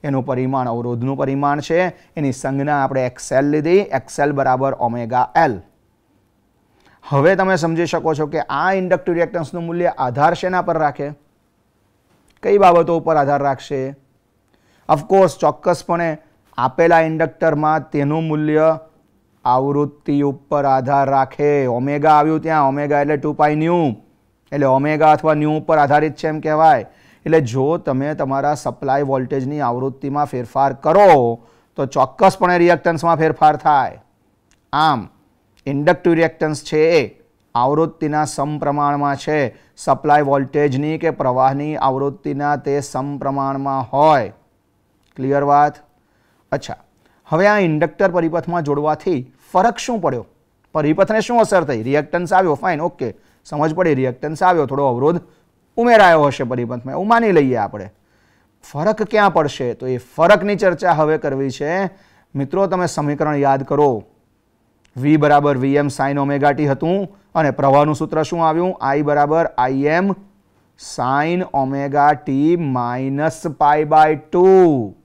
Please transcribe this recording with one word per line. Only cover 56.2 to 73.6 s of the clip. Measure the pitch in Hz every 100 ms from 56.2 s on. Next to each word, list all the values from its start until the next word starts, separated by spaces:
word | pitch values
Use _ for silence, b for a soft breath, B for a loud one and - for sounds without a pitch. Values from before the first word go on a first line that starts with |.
| 143
હશે | -
પરિપથમાં, | 123 127 117 120 127 139
એવું | 202
માની | 233 226
લઈએ | 170 135 120
આપણે. | 101 104 95 _ _ _ _ _ _ _
ફરક | - 143 180 214 202
ક્યાં | 214 196
પડશે? | 165 147 - 123 110
તો | 127
એ | 127
ફરકની | - - 170 208 202 202
ચર્ચા | 196 175 180 156
હવે | 156 156
કરવી | 151 135 139
છે. | 123 147 180 196 b b b b 139
મિત્રો, | 139 185 196
તમે | 185 -
સમીકરણ | - 147 147 151 147
યાદ | 139 135 135
કરો. | 143 147 113 - _ _ _ _ _ _ _ _ 127
V | 143 156
બરાબર | 147 143 143 131
વી | 135 143
એમ | 143
sin | - 139 143
ઓમેગા | 139 143 147
ટી | 143 147
હતું | 135 160 196 190 b b 160
અને | 151
પ્રવાહનું | - 139 139 147 143
સૂત્ર | 156 156
શું | 156 170 165
આવ્યું? | 160 180 - 135 143
I |
બરાબર | 147 147 143 156 131 -
આઈ | 127 135 143 165
એમ | 196 185 - _ _ _ _ _
sin | - - 123 139 156 180 185
ઓમેગા | 139 135 139 139 143 143
ટી | 147 - 135 151 175 151 127
minus | 120 123 135 139 156 - 170 135